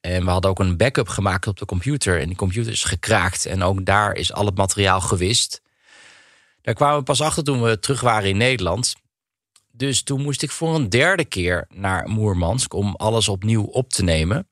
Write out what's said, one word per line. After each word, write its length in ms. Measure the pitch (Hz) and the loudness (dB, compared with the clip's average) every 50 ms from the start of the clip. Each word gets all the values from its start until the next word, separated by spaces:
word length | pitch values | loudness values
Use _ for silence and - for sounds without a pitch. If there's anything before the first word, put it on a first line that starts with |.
En 240 | _ 87 92 90 90 | _ -2 -2 0 2
we 60 | 92 | 2
hadden 200 | 90 92 87 95 | 2 2 2 0
ook 80 | 95 92 | 2 2
een 180 | 101 92 90 | 0 0 2
backup 320 | 82 107 127 - - 123 - | 2 0 0 2 0 -2 -2
gemaakt 380 | - - 98 98 92 98 - | -2 -2 0 0 0 0 -4
op 120 | - 98 - | -4 -6 -8
de 60 | - | -8
computer. 560 | - - 90 87 131 147 135 - 101 90 85 | -6 -6 -4 -2 -2 -4 -2 0 0 0 0
En 60 | 69 | 0
die 100 | 80 90 | -4 -4
computer 360 | - 104 92 90 113 117 117 - | -2 -2 -2 -2 -2 -4 -4 -4
is 120 | - - | -4 -2
gekraakt. 640 | - - - - - 110 104 98 - 92 - - | -2 -4 -4 0 2 2 2 2 0 -2 -4 -6
En 160 | - 90 95 90 | -4 -2 0 0
ook 220 | 92 98 95 95 | 0 0 0 0
daar 300 | 98 98 104 104 101 95 | 2 2 4 2 2 0
is 180 | - 95 - - | -2 -4 -4 -2
al 140 | - 104 | 0 -2
het 100 | 104 95 | -2 0
materiaal 440 | 95 98 95 - - 101 92 92 95 | 0 0 0 2 2 2 2 2 2
gewist. 640 | 90 - 104 90 87 95 120 - - - - - _ _ _ _ _ _ - - - - - - - _ _ _ _ _ _ _ | 2 0 0 0 0 0 0 0 -2 -2 -6 -14 _ _ _ _ _ _ -20 -20 -20 -20 -20 -20 -20 _ _ _ _ _ _ _
Daar 140 | _ - 117 | _ -4 0
kwamen 240 | - 147 143 147 147 | 2 4 4 4 2
we 40 | 135 | 2
pas 180 | 131 147 120 | 0 0 2
achter 240 | 151 156 - - 151 | 2 0 0 0 0
toen 180 | 147 139 123 117 | 0 0 2 2
we 160 | 117 113 101 | 2 0 0
terug 220 | - - 139 117 | 0 -2 -2 2
waren 280 | 120 123 113 107 101 98 | 2 2 2 2 2 0
in 80 | 98 | 0
Nederland. 580 | 101 117 127 131 117 95 85 85 107 120 - - _ _ _ _ _ _ _ _ _ _ _ _ _ _ _ _ | 2 2 2 2 0 0 -2 -2 0 -2 -4 -6 _ _ _ _ _ _ _ _ _ _ _ _ _ _ _ _
Dus 300 | 117 127 139 131 - - | -6 -4 -2 -2 -2 -2
toen 200 | - 143 135 139 | -2 -4 -4 -2
moest 200 | 143 139 - - | -4 -4 -4 -6
ik 80 | 139 | -6
voor 240 | - - 160 160 160 | -6 -4 -2 0 0
een 140 | 160 139 98 | 0 0 2
derde 360 | 87 123 139 175 196 175 151 | 4 4 4 4 4 2 0
keer 420 | - - 98 87 87 90 85 - _ | -2 -2 -2 0 0 0 -2 -2 _
naar 400 | - 92 98 95 95 92 - - | -12 -6 -2 -2 -2 -2 -2 -2
Moermansk 680 | 104 110 107 104 95 87 95 95 107 127 - - - | -2 0 2 2 2 2 2 0 0 0 -2 -4 -2
om 200 | - 101 101 92 | -2 -2 -2 -2
alles 320 | - - 110 113 113 107 104 | -2 -2 0 2 2 2 0
opnieuw 360 | 101 95 92 107 113 110 101 | 0 -2 0 2 2 2 0
op 260 | - - 127 127 _ | 0 -2 -4 -4 _
te 120 | - - - | -2 0 2
nemen. 460 | 90 82 78 80 82 104 147 196 _ | 2 2 2 2 0 0 -2 -4 _